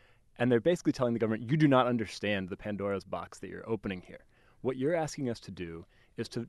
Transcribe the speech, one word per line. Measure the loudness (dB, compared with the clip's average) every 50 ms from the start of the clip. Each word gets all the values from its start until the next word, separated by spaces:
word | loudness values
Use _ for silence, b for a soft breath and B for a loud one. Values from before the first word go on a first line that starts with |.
| b b b b b b _
and | 0 2 4
they're | 4 4
basically | 4 4 2 2 2 0 0
telling | 2 2 0 2
the | 2
government, | 0 0 0 0 -2 0
You | 2
do | 4 6
not | 8 8 6 6
understand | 4 2 0 -2 -4 -6 -4 -2 0 0 0 -2
the | -4 -8
Pandora's | -8 -6 -6 -4 -2 -2 -2 -2 -2 -4
box | -6 -8 -8 -8 -10 -12 -14
that | -12 -12
you're | -12 -10 -6 -4
opening | -4 -4 -2 -4 -6 -6
here. | -8 -12 -18 -20 _ _ b b b b b b
What | b -4 -2
you're | 0 0 0 0
asking | 0 0 -2 -4 -4 -4 -4
us | -4 -6
to | -8 -12
do | -10 -10 -8 -8 -10 -12 -14 -18 b b b b b
is | b -8 -6
to, | -6 -8 -8